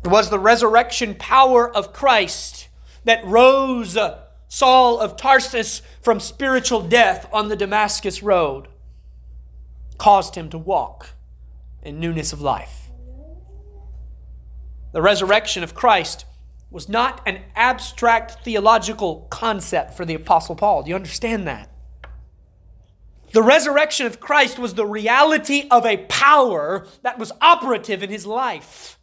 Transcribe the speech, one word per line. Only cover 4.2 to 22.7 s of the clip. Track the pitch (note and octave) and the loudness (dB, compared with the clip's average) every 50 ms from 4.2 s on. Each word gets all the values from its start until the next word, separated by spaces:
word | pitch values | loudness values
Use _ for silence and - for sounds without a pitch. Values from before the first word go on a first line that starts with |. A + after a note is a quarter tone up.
| - _ - - - _ | -20 _ -20 -20 -20 _
Saul | - - B3 B3+ B3+ C4 B3+ B3 A#3+ A#3 | -4 0 4 6 6 6 6 4 2 0
of | A3 G3+ E3 - | -4 -6 -6 -4
Tarsus | - C4+ C4+ C4 B3+ - - A#3 G#3+ - - - - - - - | 2 2 4 4 2 0 -4 -6 -4 -4 -8 -10 -14 -18 -20 -4
from | - A#3+ A3+ A3+ | 0 0 0 0
spiritual | - - - - C#4 C4+ C4 B3+ B3+ - B3 A3 | -2 -8 -6 -4 -2 0 0 0 0 -2 -4 -4
death | F3+ E3 G#3+ A#3+ A3+ G3 F#3 - - - | -2 2 4 4 4 4 2 -4 -8 -6
on | - G#3+ G#3+ G#3 | -4 -4 -4 -4
the | G#3+ | -4
Damascus | F3 G3+ F#3+ G3+ G#3+ G#3+ G3+ G#3 - - G3 F3+ - | -6 -4 -2 0 -2 -2 -2 -4 -6 -6 -8 -8 -6
road, | G3+ G#3 G3 F3+ E3 C#3+ C3+ C3+ - - - - - - - - _ - - - - - - - - - - - - - - - - - - - | -2 0 2 2 2 -2 -4 -8 -14 -18 -20 -20 -20 -20 -20 -20 _ -20 -20 -20 -20 -20 -20 -20 -20 -20 -20 -20 -20 -20 -20 -20 -20 -20 -16 0
caused | - G#3+ G3+ F#3+ F3+ - - | 4 4 4 4 2 -4 -10
him | F#3 D#3+ D3+ | -12 -12 -12
to | E3 E3 | -12 -12
walk | D#3+ F3+ G3 D#3 A#2+ - - - - - - - - - - - - - - - - - - - | -6 -4 -4 -4 -4 -6 -12 -20 -20 -20 -20 -20 -20 -20 -20 -20 -20 -20 -20 -20 -20 -20 -20 -18
in | - D3+ D3 D#3 | -16 -16 -12 -8
newness | E3+ E3+ E3 D#3+ D3 - | -8 -6 -6 -6 -8 -8
of | D#3 D3 | -10 -6
life. | D3 C#3 A#2+ F#2 - - - - - - - - - - - - D4+ D#4+ - - - F#4+ - - - - G4+ G4 - - - - - - - - - - - - - - - - - - - - - - | -4 -4 -4 -4 -8 -16 -20 -20 -20 -20 -20 -20 -20 -20 -20 -20 -20 -20 -20 -20 -20 -20 -20 -20 -20 -20 -20 -20 -20 -20 -18 -18 -18 -20 -20 -20 -20 -20 -20 -20 -20 -20 -20 -18 -18 -18 -18 -18 -18 -10
The | - D#3+ | -6 2
resurrection | D#3+ G3 G#3 E3+ G3 F#3 G3+ A3 G#3+ - - F#3+ | 2 2 2 2 2 2 0 0 0 -4 -8 -8
of | E3+ - - | -8 -10 -8
Christ | - - A#3+ G#3+ F3+ E3 - - - - - - - - - - - - - | -2 2 2 2 2 0 -6 -12 -14 -16 -20 -20 -20 -20 -20 -20 -20 -20 -20
was | - E3+ C#3+ F3+ | -18 -18 -12 -6
not | G3+ A3+ B3 C4+ C4 - - | -4 -2 -2 -2 -6 -6 -8
an | G#3+ F#3 F#3+ - - - | -8 -8 -8 -14 -14 -2
abstract | G#3 A#3 B3+ B3+ B3 - - - - B3 A#3+ A3+ A3 A3 - - - - | 0 0 0 0 -2 -8 -14 -8 0 2 2 2 2 -2 -8 -20 -14 -10
theological | A#3+ A3+ G#3 G3+ A3 A#3 A3+ F3 G3+ - - G#3 F3 D#3 E3 - - | -4 -4 2 4 4 4 4 2 -4 -8 -6 -6 -6 -6 -8 -12 -16
concept | - - A3+ A3+ G#3+ G3 - - - D#3+ C#3 - - | -12 -6 -4 -4 -4 -4 -6 -4 -4 -4 -4 -6 -10
for | - F3+ | -10 -8
the | E3 D#3+ | -8 -8
Apostle | D#3 D#3+ - F3+ E3 - - E3 | -8 0 2 2 2 2 -2 -6
Paul. | D#3+ G#3 G#3+ F#3+ D3 | -2 0 0 0 0
Do | C#3 D3+ | -2 -6
you | F3 | -8
understand | F#3+ F#3+ C#3+ - - - A3+ A3+ G#3 F#3 | -8 -8 -10 -10 -8 -6 -4 -4 -4 -6
that? | D3+ B2+ G#2+ G2+ - - - - - - - - - - - - _ _ _ _ _ _ _ _ _ | -8 -10 -10 -14 -20 -20 -20 -20 -20 -20 -20 -20 -20 -20 -20 -20 _ _ _ _ _ _ _ _ _